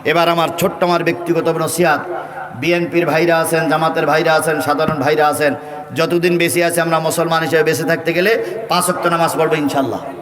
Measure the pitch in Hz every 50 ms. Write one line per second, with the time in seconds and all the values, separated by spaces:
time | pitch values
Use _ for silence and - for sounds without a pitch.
0 | - 156 156 170 170 165 170 170 160 156 - - 175 190 180 - 175 175 175 170
1 | 165 170 165 175 - 160 170 165 - 165 165 160 160 156 - - 180 160 147 135
2 | - - 127 - - - - - - - - 117 139 170 170 175 170 143 160 170
3 | 170 147 147 160 170 170 165 165 165 160 165 160 160 143 156 156 160 160 - 165
4 | 156 147 147 160 165 160 156 156 156 165 156 147 131 143 143 143 156 151 156 143
5 | 127 147 156 151 151 151 143 135 151 143 127 - - - - - - - - 135
6 | 165 160 175 175 165 180 175 170 170 165 117 175 170 170 170 170 165 165 165 160
7 | 160 160 151 170 165 165 165 160 160 147 160 160 151 156 156 135 160 151 165 160
8 | - 165 160 175 185 208 226 - - - - - - - 165 180 175 185 180 -
9 | - 175 170 165 165 156 - 151 160 156 156 151 147 139 139 143 135 117 104 90
10 | - - - -